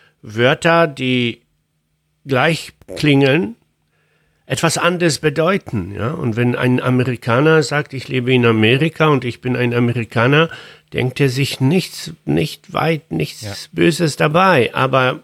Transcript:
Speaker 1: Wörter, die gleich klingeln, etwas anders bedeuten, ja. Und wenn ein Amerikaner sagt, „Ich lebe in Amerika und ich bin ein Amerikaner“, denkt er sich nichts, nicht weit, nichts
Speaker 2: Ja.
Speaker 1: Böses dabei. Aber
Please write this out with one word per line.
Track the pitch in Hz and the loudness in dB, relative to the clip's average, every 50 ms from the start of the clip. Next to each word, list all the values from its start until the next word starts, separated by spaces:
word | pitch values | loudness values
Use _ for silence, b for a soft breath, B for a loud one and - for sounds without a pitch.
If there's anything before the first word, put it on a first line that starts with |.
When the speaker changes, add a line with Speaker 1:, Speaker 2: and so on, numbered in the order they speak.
| b b b b | b b b b
Speaker 1:
Wörter, | - 123 104 110 120 127 160 - - 170 165 170 170 160 | -20 -10 -2 0 2 2 2 2 2 2 4 4 2 2
die | 139 135 131 127 127 123 120 117 - - _ _ _ _ _ _ _ _ _ _ _ _ _ _ _ _ _ | 0 -4 -2 -2 0 0 0 -2 -4 -8 _ _ _ _ _ _ _ _ _ _ _ _ _ _ _ _ _
gleich | 143 127 123 139 165 165 - - - - _ _ - 92 - | -4 0 0 2 0 0 -2 -8 -14 -20 _ _ -16 -8 -2
klingeln, | - 151 139 139 139 135 135 165 196 214 233 - _ _ _ _ _ _ _ _ _ _ _ _ _ _ _ _ _ | 0 2 4 4 4 4 2 0 -2 -4 -8 -14 _ _ _ _ _ _ _ _ _ _ _ _ _ _ _ _ _
etwas | - 135 - - 165 - - | -8 -4 -2 0 0 0 0
anders | 160 175 180 165 175 165 143 - | 0 0 0 0 0 0 0 0
bedeuten, | - 156 139 160 156 175 202 190 - - - 104 85 95 101 | -2 -2 0 0 0 0 0 -2 -4 -6 -6 -6 -6 -6 -8
ja. | 92 101 120 | -6 -6 -6
Und | 160 175 143 120 107 | -6 -4 -4 -4 -2
wenn | 117 123 120 123 | 0 0 0 0
ein | - 127 123 127 127 | 0 0 0 0 0
Amerikaner | - 131 127 127 123 131 120 113 - 123 117 127 151 160 160 160 151 | 0 0 0 0 0 0 -4 -6 -2 0 0 2 4 4 4 4 2
sagt, | 151 147 147 147 - - | 0 -2 -4 -4 -6 -10
„Ich | 131 - - | -12 -10 -6
lebe | 135 131 120 127 127 | -6 -4 0 2 4
in | 123 120 | 4 4
Amerika | 117 117 110 110 107 127 135 160 165 - - 160 156 | 4 4 4 4 4 4 2 0 -2 0 0 2 2
und | 147 131 127 | 2 2 0
ich | 123 - - | -4 -8 -8
bin | - 127 123 | -6 -4 -2
ein | 123 123 120 120 | -2 -2 0 0
Amerikaner“, | 120 123 120 120 120 113 - - 120 113 127 143 151 165 160 B B B B B B B _ - | 0 0 0 0 -2 -6 -4 -2 0 2 4 4 2 2 0 B B B B B B B _ -4
denkt | - 117 127 - - | -2 -2 -2 0 0
er | 143 135 | 0 0
sich | 123 135 139 - - - | 0 0 -2 -4 -2 0
nichts, | 131 131 170 190 - - - - - 165 160 - _ | 0 2 2 0 -2 -4 -10 -14 -14 -14 -16 -12 _
nicht | - 143 165 160 151 - - _ - 180 | -2 0 0 0 -2 -6 -12 _ -8 -4
weit, | - 143 160 165 147 - _ | -2 -2 0 -2 -4 -6 _
nichts | 165 156 151 - - - | -6 -6 -6 -6 -8 -12
Speaker 2:
Ja. | 110 101 - - - - | -12 -12 -12 -12 -14 -10
Speaker 1:
Böses | - 165 170 170 156 170 175 151 - | -2 0 2 2 2 0 -2 -2 -2
dabei. | - 160 151 151 175 190 190 175 131 110 - - | -2 -2 0 2 2 2 4 4 4 2 0 0
Aber | - 131 135 131 131 127 127 - - | -2 -2 0 0 0 0 0 -2 -4